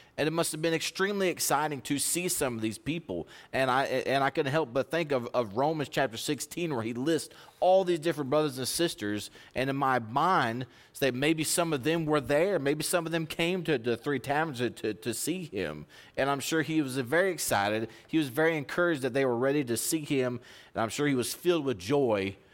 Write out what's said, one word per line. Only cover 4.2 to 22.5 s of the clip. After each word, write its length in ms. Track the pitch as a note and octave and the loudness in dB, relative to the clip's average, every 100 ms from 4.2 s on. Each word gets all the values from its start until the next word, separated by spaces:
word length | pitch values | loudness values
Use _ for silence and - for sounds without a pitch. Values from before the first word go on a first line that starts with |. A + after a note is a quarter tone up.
I 60 | C3+ | 2
couldn't 220 | E3 C#3+ | 0 0
help 200 | D3+ C#3+ | 0 0
but 200 | B2 B2+ | -2 -2
think 200 | E3 D#3+ | -2 0
of, 160 | C3+ A#2+ | -2 0
of 240 | B2 A2+ G2 | -2 -2 0
Romans 320 | C#3+ D#3+ C3+ | 0 0 -2
chapter 280 | - C3+ A2 | -2 -2 -2
sixteen, 580 | - C#3 - - E3+ C3 | -4 -4 -6 -6 -4 -2
where 80 | |
he 100 | A2 | -4
lists 400 | A#2+ C#3 D#3+ - - - - | -2 0 0 -2 -12 -20 -2
all 240 | F3+ F#3+ | 4 4
these 140 | F#3 E3+ | 4 0
different 320 | D#3 D3 C3 | 0 -2 0
brothers 300 | D3+ D3+ B2+ | 2 2 -2
and 80 | B2+ | -4
sisters. 640 | - E3 - G#2 G#2 - - - - | 0 0 0 -4 -4 -6 -14 -10 -4
And 160 | C3+ | -2
in 40 | C#3 | 0
my 220 | C#3 B2+ | 2 2
mind, 680 | A2+ B2+ E3 F#3 B2+ A#2 C3 - - | 0 0 4 4 2 -2 -6 -12 -20
it's 80 | - | -2
that 160 | C#3 B2 | 0 2
maybe 280 | D3 D#3+ | 2 2
some 300 | D3 - E3 | 0 0 2
of 80 | D3+ | 0
them 240 | B2 E3 D#3 | 0 0 2
were 160 | D3+ | 0
there. 380 | B2 C#3+ F3+ F#3 | 2 2 2 2
Maybe 240 | C#3 D3+ | 0 0
some 240 | D3+ F3+ E3 | 0 0 0
of 40 | |
them 140 | E3 D#3+ | -2 -4
came 380 | - E3+ F#3 | -2 0 0
to 160 | E3 C#3+ | 0 0
the 180 | A#2 A2+ | 0 -2
Three 220 | - C#3 | 0 -2
Taverns 400 | C3 C#3 D#3+ B2 | 0 0 0 -2
to, 100 | A#2+ | -4
to, 240 | - A2+ | -2 -4
to 200 | G#2 A#2+ A2 | -4 -6 -4
see 300 | - F3+ E3 | -4 -6 -6
him. 420 | G2 E2+ D2+ D#2 - - - | -4 -4 -6 -12 -18 -10 -2
And 140 | C3+ | 0
I'm 120 | C#3 | 0
sure 200 | - D#3+ | 0 0
he 220 | D3+ D#3+ | 2 0
was 140 | C3+ C3 | 0 -2
very 340 | A#2+ D#3+ F#3+ | 0 2 2
excited. 580 | E3 - G#2+ G2+ G#2+ A2+ - - | 0 0 2 2 0 -2 -8 -2
He 120 | D#3 | 0
was 100 | D3 | 0
very 260 | A#2+ D#3+ D#3+ | 2 2 2
encouraged 460 | C3+ - F3 D#3+ | -2 0 2 2
that 140 | B2+ B2 | 0 2
they 100 | C3+ | 2
were 100 | A#2+ | 2
ready 280 | C3 D3 | 2 0
to 140 | B2+ A#2 | 0 -2
see 240 | - E3 | 0 -2
him. 380 | D3 C#3+ B2+ B2 - - - - | 0 0 0 -4 -10 -20 -10 -4
And 80 | |
I'm 60 | A2 | -2
sure 180 | - D3 | 0 2
he 80 | C3+ | 2
was 180 | A#2 | 0
filled 320 | - F3 E3+ C#3 | 0 2 2 2
with 140 | A2 | -4
joy 560 | F#2 C#3+ C3 G#2 G2 F#2+ - | 0 2 4 2 0 -6 -16